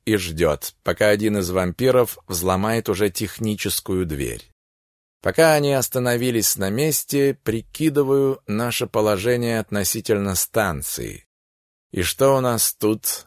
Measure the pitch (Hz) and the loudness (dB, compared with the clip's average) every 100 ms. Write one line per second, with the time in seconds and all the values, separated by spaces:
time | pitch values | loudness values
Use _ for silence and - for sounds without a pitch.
0 | - 107 90 80 82 73 - - - 87 | -2 0 0 0 0 0 -6 -6 -4 2
1 | 107 104 107 104 87 92 90 85 127 127 | 2 4 2 0 0 0 -2 0 2 4
2 | 117 - - 90 92 92 107 113 110 92 | 2 -4 -8 -2 0 0 0 0 -2 0
3 | 104 - 104 - 110 107 101 - - 92 | 0 -2 -6 -4 -4 -2 -4 -4 -2 -2
4 | 90 71 62 57 - _ _ _ _ _ | -2 -4 -6 -8 -14 _ _ _ _ _
5 | _ _ - 98 160 151 143 135 120 131 | _ _ -2 4 4 4 2 0 0 -2
6 | 123 120 123 117 101 - 95 110 156 143 | 0 0 0 0 0 0 -2 0 0 -2
7 | - 139 139 135 - 113 - - 156 143 | -2 0 0 0 -4 -6 -8 -4 0 2
8 | 135 139 135 135 - 104 120 113 127 113 | 2 4 2 0 -4 -4 -2 -4 -2 0
9 | 107 101 113 123 117 113 107 104 95 117 | 2 2 0 0 0 -2 -2 -4 -2 -4
10 | - 104 98 92 - 113 98 73 69 - | 0 0 0 -2 -2 -2 -2 -2 -8 -8
11 | 57 50 _ _ _ _ _ _ _ - | -10 -12 _ _ _ _ _ _ _ -4
12 | 87 - 135 135 127 113 - - 107 110 | -4 2 2 4 2 0 -2 0 0 0
13 | - - | -4 -8